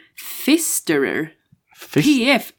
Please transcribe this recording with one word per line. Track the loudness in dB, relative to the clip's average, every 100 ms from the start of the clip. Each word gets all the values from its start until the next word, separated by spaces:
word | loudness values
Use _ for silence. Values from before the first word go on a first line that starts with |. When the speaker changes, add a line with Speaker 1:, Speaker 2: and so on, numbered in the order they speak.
| _ -20 -16 -6 0
Speaker 1:
Fisterer. | 0 0 -4 0 0 0 -2 -6 _ _ _ _ _ -4
Speaker 2:
Fist- | 0
Speaker 1:
P | 2 4 4
F | 0 -2